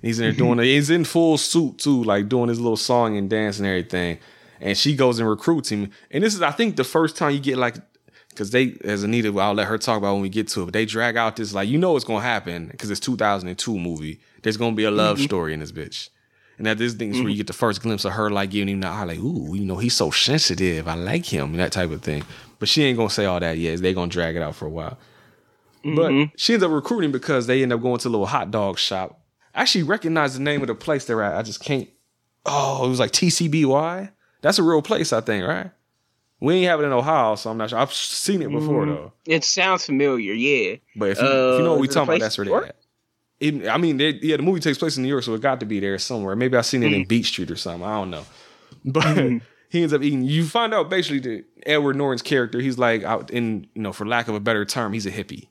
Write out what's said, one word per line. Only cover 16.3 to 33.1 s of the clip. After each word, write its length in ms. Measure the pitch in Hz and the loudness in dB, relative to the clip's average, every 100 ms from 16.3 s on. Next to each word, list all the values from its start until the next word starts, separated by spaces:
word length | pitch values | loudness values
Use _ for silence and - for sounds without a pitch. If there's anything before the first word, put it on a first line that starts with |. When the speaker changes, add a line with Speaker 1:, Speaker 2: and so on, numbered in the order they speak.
| _ _ _ | _ _ _
Speaker 1:
And 100 | 107 | -2
at 100 | 107 | 0
this 160 | 120 113 | -2 -2
thing 160 | 113 | -4
is 40 | 120 | -2
where 80 | |
Speaker 2:
Mm-hmm. 60 | 117 | -2
Speaker 1:
you 60 | 104 | -2
get 100 | 104 | -4
the 60 | |
first 280 | - 117 101 | -2 0 0
glimpse 220 | 113 104 | -2 -2
of 80 | 101 | -2
her, 180 | 98 107 | -2 0
like, 200 | 101 98 | 0 -2
giving 160 | 101 98 | 0 -2
him 80 | 98 | -2
the 60 | 92 | -4
eye, 180 | 92 92 | -4 -6
like, 140 | 82 | -4
"Ooh, 360 | 110 165 73 95 | -4 -4 -4 -4
you 80 | 98 | -4
know, 120 | 92 | -2
he's 180 | 117 - | 0 2
so 160 | 80 | 2
sensitive. 760 | - - 147 - 87 92 82 80 | 2 2 2 2 0 0 0 -4
I 100 | 82 | -4
like 300 | 87 156 175 | -2 -2 -2
him," 240 | 85 69 | -4 -2
and 80 | 80 | -2
that 100 | 90 | -2
type 200 | - 87 | 0 -4
of 100 | 76 | -4
thing. 220 | - 76 - - - _ | -4 -6 -6 -16 -20 _
But 80 | 107 | 0
she 160 | - | 2
ain't 140 | 143 120 | 2 2
gonna 120 | 110 | 0
say 140 | - 101 | 0 0
all 140 | 90 | 0
that 180 | 87 80 | -2 -2
yet. 220 | 82 82 | -2 0
They 120 | 92 | 0
gonna 180 | 92 87 | 0 -2
drag 240 | 87 82 85 | -2 -2 -2
it 60 | |
out 140 | 78 - | -6 -6
for 100 | 76 | -10
a 40 | |
while. 280 | 80 78 - - _ _ _ _ _ _ _ 147 | -8 -10 -12 -20 _ _ _ _ _ _ _ -2
Speaker 2:
Mm-hmm. 100 | 151 | 2
Speaker 1:
But 360 | 160 139 147 - | 4 4 2 0
she 140 | - | 2
ends 100 | 233 180 | 4 4
up 60 | |
recruiting 420 | 151 139 240 160 | 2 0 0 0
because 340 | 131 - 139 117 | -2 0 0 2
they 160 | 131 | 2
end 80 | 131 | 4
up 100 | 117 | 2
going 180 | 123 123 | 0 0
to 100 | 127 | 0
a 20 | |
little 140 | 113 98 | 0 0
hot 240 | 139 92 | -2 -2
dog 260 | 110 101 90 | -2 -2 -2
shop. 420 | - 95 92 - _ _ _ - | -4 -2 -6 -10 _ _ _ -2
I 60 | |
actually 220 | 247 196 | 0 2
recognize 500 | 151 214 165 160 147 | 2 0 0 0 0
the 60 | 131 | 0
name 200 | 143 147 | -2 -2
of 60 | 135 | -2
the 60 | 110 | -6
place 300 | - 147 - | -2 -2 0
they're 160 | 113 | 0
at. 140 | 101 87 | 0 -2
I 80 | |
just 160 | 113 101 | -4 -8
can't. 240 | - 139 107 _ _ _ _ _ - | -4 -4 -4 _ _ _ _ _ -4
Oh, 400 | 143 139 135 127 | 0 0 0 0
it 40 | |
was 100 | 127 | 0
like 120 | 117 | 0